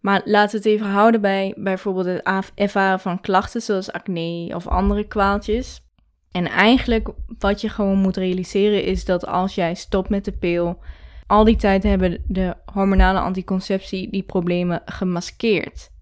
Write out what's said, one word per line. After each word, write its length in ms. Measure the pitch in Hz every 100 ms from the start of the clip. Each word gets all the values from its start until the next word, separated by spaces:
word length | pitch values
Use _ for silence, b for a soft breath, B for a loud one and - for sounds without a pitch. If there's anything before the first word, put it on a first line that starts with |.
Maar 220 | 196 196
laten 260 | - 208 208
we 180 | 214 208
het 80 | 214
even 140 | 214
houden 300 | 202 220 226
bij 340 | 202 196 196 -
bijvoorbeeld 500 | 190 190 202 185 180
het 180 | 180
af-, 280 | - 190 190
ervaren 460 | - 202 202 190 185
van 200 | 190 180
klachten 420 | - 185 185 233
zoals 300 | 226 196 190
acne 600 | 226 - 170 165 170 170
of 120 | 175 180
andere 400 | 180 196 202 208
kwaaltjes. 760 | 208 196 202 - 226 254 - _ _ _ _ _
En 160 | 180 175
eigenlijk 600 | 131 208 254 - 226 208 - - 220
wat 220 | 196 208
je 80 | 214
gewoon 300 | - 202 196
moet 180 | 190 185
realiseren 680 | 185 185 185 202 208 208
is 200 | - 185
dat 220 | - 175 -
als 280 | 180 190
jij 200 | - 170
stopt 340 | 180 - 196 190
met 160 | 196
de 80 | 196
pil, 460 | - 175 175 170 180 b b b b b
al 120 | 208
die 120 | 220 233
tijd 260 | 208 196
hebben 420 | 208 196 185 170 -
de 300 | 190 185 - -
hormonale 460 | 196 196 190 185 190
anticonceptie 920 | - 185 175 190 - 190 - 185 185
die 120 | 196
problemen 600 | - 190 175 175 180 170
gemaskeerd. 1040 | - - 185 175 - - 233 190 - - - -